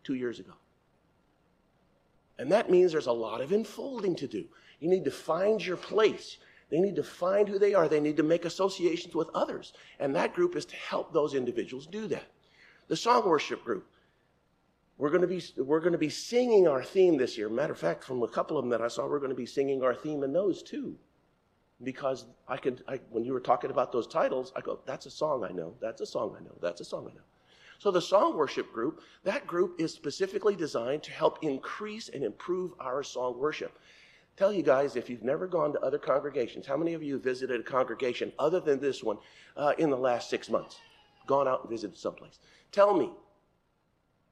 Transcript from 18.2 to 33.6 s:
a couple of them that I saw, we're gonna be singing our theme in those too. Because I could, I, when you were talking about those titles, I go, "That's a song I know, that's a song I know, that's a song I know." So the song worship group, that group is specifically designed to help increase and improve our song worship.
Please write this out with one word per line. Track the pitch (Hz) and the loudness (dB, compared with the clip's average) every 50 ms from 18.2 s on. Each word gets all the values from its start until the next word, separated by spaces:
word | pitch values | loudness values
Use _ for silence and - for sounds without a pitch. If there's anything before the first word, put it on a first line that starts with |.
a | 117 - | -2 -2
couple | - 160 180 - 165 143 | -2 -2 -2 -2 -2 -2
of | 123 | 0
them | 123 | 0
that | 120 110 | 0 0
I | 117 117 | 0 -2
saw, | - 123 139 139 | -2 -2 -2 -2
we're | 147 143 | -2 -2
gonna | 139 131 135 | -2 -4 -4
be | 131 120 | -6 -8
singing | 113 - 143 139 139 135 135 127 | -4 -2 0 0 0 0 2 2
our | 127 120 | 0 0
theme | - - 151 151 143 135 | 0 -2 -6 -4 -2 -2
in | 135 139 | 0 0
those | 175 202 196 160 - | 2 2 2 0 -2
too. | - - - 294 262 170 147 - _ _ _ _ _ _ _ _ _ _ _ _ _ _ _ - 123 | -6 -12 -10 -8 -8 -8 -10 -14 _ _ _ _ _ _ _ _ _ _ _ _ _ _ _ -12 -10
Because | 131 127 - 147 135 131 120 117 120 - _ _ - | -10 -8 -4 -4 -4 -4 -4 -8 -14 -20 _ _ -8
I | 127 135 | -6 -4
could, | - 139 123 - - - | -2 -2 -2 -4 -4 -10
I, | 135 - - - | -10 -10 -8 -6
when | 117 113 117 | -4 -4 -2
you | 123 135 | -2 -2
were | 123 | -2
talking | - 139 127 131 - 131 | 2 2 2 2 0 0
about | 127 135 127 - | 0 0 0 0
those | - 120 107 - | 0 -2 -2 -2
titles, | - 165 202 269 - 131 127 - - | 0 0 0 2 0 -2 -4 -6 -8
I | 127 | -8
go, | - - 107 - - - | -6 -6 -8 -8 -8 -10
"That's | 135 156 - | -10 -10 -12
a | 139 | -12
song | - - 160 156 143 123 101 | -8 -4 -4 -2 -2 -2 -4
I | 90 | -6
know, | 90 87 80 85 113 - | -6 -6 -8 -8 -8 -8
that's | 104 113 113 - | -8 -8 -8 -8
a | 208 - | -8 -6
song | - - 117 98 - | -4 -4 -4 -6 -6
I | - 85 | -10 -16
know, | - - - | -20 -10 -6
that's | 85 87 85 - | -6 -6 -6 -6
a | 170 | -8
song | - - 170 - - | -6 -6 -6 -6 -8
I | - | -14
know." | - _ _ _ _ _ _ _ _ - - - - | -18 _ _ _ _ _ _ _ _ -20 -20 -12 -4
So | - 208 | 0 2
the | 180 175 | 2 2
song | - - 185 202 - 330 254 | 4 4 4 4 4 4 2
worship | 170 143 131 - - - - - | 2 0 0 0 -4 -6 -6 -4
group, | 113 113 156 - - - - - _ - | -4 -2 -2 -4 -6 -10 -20 -20 _ -4
that | 185 214 277 190 | -2 -2 -2 -4
group | 170 175 175 185 175 175 - | -2 0 0 0 0 0 -2
is | 165 156 - | -4 -4 -4
specifically | - - 147 - - 190 190 214 196 - 214 202 | -6 -8 -8 -4 -4 -4 -2 -2 0 2 2 2
designed | 170 160 135 - 127 117 127 143 151 - | 2 0 -4 -2 -2 -2 -2 -2 -4 -6
to | - | -8
help | - - 156 156 - - 156 | -4 0 0 0 2 0 -2
increase | 156 135 127 - - - - 214 214 214 220 - - | -4 -4 -4 -6 -8 -10 -8 -8 -8 -10 -10 -12 -10
and | - 139 135 | -6 -4 -4
improve | 104 - - - - 175 185 185 170 - - | -4 -6 -6 -6 -4 -2 -2 -4 -6 -8 -8
our | 131 127 127 143 135 | -6 -4 -4 -4 -4
song | - - 123 127 127 120 120 | -6 -6 -4 -4 -4 -2 -2
worship. | 139 151 147 - | -2 -2 -2 -4